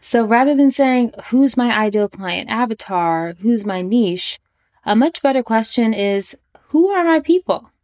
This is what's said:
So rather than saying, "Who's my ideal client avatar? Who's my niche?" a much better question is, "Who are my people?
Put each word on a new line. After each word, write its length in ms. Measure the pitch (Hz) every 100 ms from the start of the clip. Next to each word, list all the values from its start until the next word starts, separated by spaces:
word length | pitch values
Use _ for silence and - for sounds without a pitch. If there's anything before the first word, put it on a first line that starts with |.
| -
So 120 | 240
rather 300 | 220 226 269
than 160 | 285 277
saying, 440 | 262 269 254 233 - -
"Who's 260 | 247 269 247
my 200 | 240 226
ideal 320 | 214 208 208
client 400 | - 190 180 -
avatar? 840 | 220 240 220 - 185 170 165 165 170
Who's 260 | 208 233 208
my 160 | 185
niche?" 560 | 180 233 214 180 - - _ _ _ _
a 100 | -
much 260 | 208 285 -
better 220 | 277 269
question 500 | 240 226 220 - 233
is, 440 | 208 202 196 196 - _ _ _
"Who 220 | 302 359
are 120 | 392
my 160 | 339 320
people? 540 | 285 349 - 185 _ _